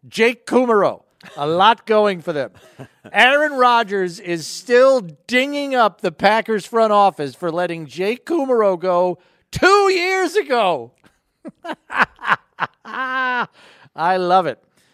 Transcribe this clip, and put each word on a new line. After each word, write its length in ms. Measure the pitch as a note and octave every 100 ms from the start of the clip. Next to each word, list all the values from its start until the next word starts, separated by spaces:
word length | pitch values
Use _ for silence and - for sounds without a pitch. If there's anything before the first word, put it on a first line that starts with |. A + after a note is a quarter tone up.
| B2
Jake 380 | - A#3 A#3 -
Kumerow, 560 | B3 B3 G#3+ D3+ F#2 _ _ -
a 120 | D3 D3
lot 400 | E3+ G#3 A#3 -
going 340 | G#3+ G#3 F3+
for 140 | E3+
them." 160 | D3 A2+ _ _ -
<laughs> 100 | B2+ _ G#3
Aaron 420 | G3+ B3 C#4+ D4+
Rodgers 680 | C4+ B3 A#3 G3+ G3 F3+ F3+
is 260 | F3+ E3+ D3
still 540 | - - A#3+ C4+ C4 E3+ D3 -
dinging 480 | B3+ C#4 C#4+ C#4
up 280 | B3+ G#3 -
the 100 | F3+
Packers 540 | D#3 G3 A3 A3 G#3+ -
front 260 | A#3 A3
office 420 | G#3 G3 - C#3+
for 160 | A#2+ F3
letting 360 | E3+ F3+ E3 D3
Jake 400 | C#3 G3 A#3+ -
Kumerow 520 | E4+ C4+ A#3+ G3+ F3
go 380 | F#3 F3 F3+ E3+ _ _ _
two 400 | - F#4 G4+ G4
years 440 | F#4 F#4 F#4+ F4 G4+
ago. 560 | D4 A#3+ F#3+ C#3+ A#2 _ _ _ _ _ D#4+ - E4+ - -
<laughs> 0 | - - _ A3 - _ - E3 _
I 1300 | A3+ A#3 C4 C4 B3+ B3 G3 _ - _ _ C#3+ E3+ F#3
love 300 | F3 F#3 D#3+
it. 160 | A2+ _ _ _